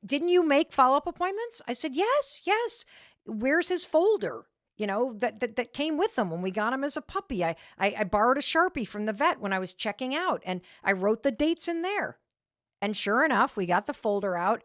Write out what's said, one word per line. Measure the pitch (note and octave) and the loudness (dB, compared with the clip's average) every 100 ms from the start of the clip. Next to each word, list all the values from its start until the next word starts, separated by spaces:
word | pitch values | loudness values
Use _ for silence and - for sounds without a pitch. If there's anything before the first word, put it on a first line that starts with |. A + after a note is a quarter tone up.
Didn't | F#3+ C#4 E4+ | -2 -2 4
you | F4+ | 4
make | E4 C#4 D#4+ | 6 4 2
follow-up | - B3+ C#4 D#4+ | 4 6 6 0
appointments? | - F4+ G4+ A#4 - - | -4 -4 -4 -6 -10 -8
I | |
said, | B3+ D#4+ | -6 -4
Yes, | C4 G#4 C#5+ C#5 - | -2 2 2 0 -6
yes. | - G#4+ A#4 - - - - _ | -2 0 0 -6 -10 -18 -20 _
Where's | - G#3+ B3 D#4 F4 | -10 -4 0 2 2
his | F4+ | -2
folder, | - - G4 G#4+ F#3+ A#2 - _ _ _ | 0 2 4 2 -2 -8 -14 _ _ _
you | |
know, | G#3 G3+ C4 G#3+ | -4 0 -2 -2
that, | A#3+ G#3+ | -4 -4
that, | A#3+ | -6
that | A3 A#3 | -4 -8
came | - D4+ D4+ | -4 -4 0
with | G4+ - | -2 0
him | G3 | -2
when | E3 | -2
we | F#3 | -4
got | F#3 G#3+ | -2 -2
him | C4 | -2
as | C#4 D4 | -4 -4
a | |
puppy? | - G4 - E3 | -6 -8 -6 -2
I, | E3+ E3 - - | -2 -4 -12 -2
I, | G3 G3+ | -2 0
I | |
borrowed | G#3 G#3 A3+ C4+ | 0 2 4 4
a | |
Sharpie | C#4 E4 F4+ F4+ G#3+ | 2 2 2 0 -6
from | G#3 | -4
the | G#3+ | -4
vet | G#3+ D4+ - | 0 0 0
when | G3+ | -2
I | F#3+ | -2
was | F#3 | -4
checking | - A3 G3+ B3+ | -6 -6 -4 -4
out, | C#4 F4+ C4+ | -2 -2 -2
and | - F3+ - - | -2 -6 -6 -8
I | - | -2
wrote | G3 G3 A3 | 0 2 2
the | C#4 | 0
dates | A3 D4+ E4 - | 2 0 0 -2
in | E4+ | -4
there. | F4 G#4 C#4 - _ _ _ _ _ _ | -2 -4 -6 -10 _ _ _ _ _ _
And | G3+ G#3 | -4 -2
sure | - A3 | 0 2
enough, | D#4 A3+ B3+ | 4 4 2
we | - | 0
got | F3+ F3+ | 0 0
the | G#3+ | 0
folder | C#4+ A3+ G3+ G3 | -6 -2 0 0
out, | F3 F3+ A#3 | 0 0 -2